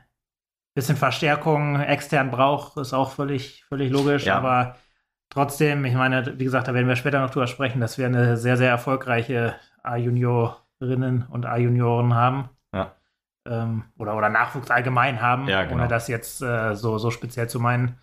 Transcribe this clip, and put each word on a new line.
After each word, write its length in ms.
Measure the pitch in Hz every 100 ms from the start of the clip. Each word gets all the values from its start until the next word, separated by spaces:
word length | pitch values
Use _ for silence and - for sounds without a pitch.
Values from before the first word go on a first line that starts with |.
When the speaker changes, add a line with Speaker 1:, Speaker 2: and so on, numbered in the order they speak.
| _ _ _ _ _ _ _ -
Speaker 1:
bisschen 200 | 131 147
Verstärkung 840 | 135 - 156 147 160 147 147 143
extern 500 | 143 143 - 147 131
braucht, 460 | 120 139 143 - -
ist 160 | 127
auch 180 | 131 135
völlig, 540 | - 139 139 - - -
völlig 220 | 135 131
logisch, 360 | 139 143 143 -
Speaker 2:
Ja. 100 | 98
Speaker 1:
aber 400 | 127 127 123 - _ _ _ _ -
trotzdem, 540 | 139 139 - 151 143
ich 100 | 135
meine, 440 | 123 127 131 120 131
wie 60 |
gesagt, 240 | 131 127 123
da 60 |
werden 140 | 123 127
wir 80 | 123
später 240 | 147 139
noch 100 | 131
drüber 160 | 139 123
sprechen, 340 | - 131 123
dass 160 | 113 -
wir 80 | 127
eine 300 | 123 120 117
sehr, 200 | 120 123
sehr 140 | 127
erfolgreiche 840 | 120 135 135 127 117 117 120 117 - - _
A-Juniorinnen 1400 | - 120 120 120 123 120 113 - _ - 127 127 131 127 120
und 160 | 123 120
A-Junioren 680 | 117 120 120 120 120 120
haben. 340 | 117 123 135 127 - _
Speaker 2:
Ja. 180 | 95 95 - _ _ _ _ 123
Speaker 1:
Ähm, 360 | 113 113 110 - -
oder, 180 | 104 110
oder 120 | 107
Nachwuchs 420 | 113 120 143 117
allgemein 500 | 120 127 123 135 117
haben, 260 | 123 123 139
Speaker 2:
Ja, 140 | 95
genau. 120 | 87 101
Speaker 1:
ohne 120 | 120
das 200 | 117 117
jetzt, 340 | 117 - -
äh, 320 | 127 117 110
so, 240 | 101 113 107
so 120 | 117
speziell 380 | 113 120 - 117
zu 120 | 123
meinen. 380 | 120 123 123 123